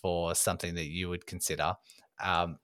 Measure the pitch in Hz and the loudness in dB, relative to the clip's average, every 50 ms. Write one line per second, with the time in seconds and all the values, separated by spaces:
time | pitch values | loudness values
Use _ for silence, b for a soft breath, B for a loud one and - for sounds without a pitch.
0 | - 95 87 85 85 85 85 - - - 92 85 - 87 85 85 80 73 78 90 | -2 0 2 2 2 2 2 2 2 2 2 0 0 -4 -2 -2 -4 -4 -2 -2
1 | 90 87 87 87 - - - 90 - - 80 73 73 80 92 - b b b b | -2 -2 -4 -6 -6 -8 -8 -4 -2 -2 0 0 0 0 0 -2 b b b b
2 | b b b - - 95 90 85 87 87 78 - | b b b -4 0 2 2 2 2 0 -2 -8